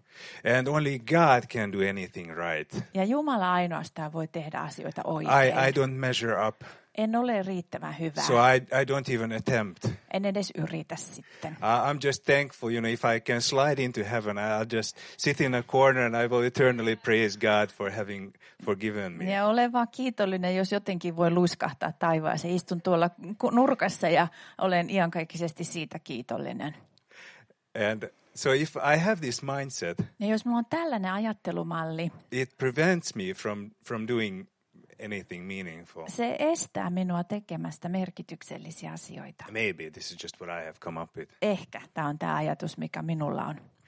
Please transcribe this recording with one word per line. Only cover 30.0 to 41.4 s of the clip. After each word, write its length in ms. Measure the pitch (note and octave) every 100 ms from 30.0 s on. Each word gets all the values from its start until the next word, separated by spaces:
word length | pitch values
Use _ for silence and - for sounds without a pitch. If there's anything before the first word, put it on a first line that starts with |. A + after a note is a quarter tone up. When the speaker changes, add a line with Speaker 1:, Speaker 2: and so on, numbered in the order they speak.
| - -
Speaker 2:
Ja 80 | G#3
jos 180 | A3
mulla 140 | A#3+ A#3
on 80 | A3+
tällainen 420 | D#4+ E4 A3+ F#3
ajattelumalli, 1000 | G3 A3 G3+ F3 E3+ E3 E3 D#3+ D#3+ E3+ - -
Speaker 1:
it 240 | B2+ C3 -
prevents 560 | C3 B2 E3+ E3+ -
me 180 | A2+ F#2
from, 360 | F#2+ A2 G#2 G2+ - -
from 220 | A#2 A2
doing 380 | A#2+ G#2+ F#2+ G2 _ _ _ - -
anything 420 | G#2+ G2+ F2 F2 F#2
meaningful. 580 | G2 F2+ E2 F2 - E3
Speaker 2:
Se 280 | - A#3+ -
estää 520 | D4+ E4 - G3 F3+
minua 340 | F3+ F#3 F3
tekemästä 640 | F3 G#3 G#3 D#3+ E3 - E3+
merkityksellisiä 1040 | F#3 F#3 - - D#3+ - A#2+ E3 D#3+ D#3
asioita. 520 | E3+ - - - - -
Speaker 1:
Maybe 400 | A2 G#2+ E2 D#2
this 200 | E2+ -
is 100 | F2
just 180 | F2 -
what 100 | F2 E2+
I 20 |
have 140 | D#2+ -
come 200 | F2 E2
up 160 | E2 E2
with. 160 | D2+ _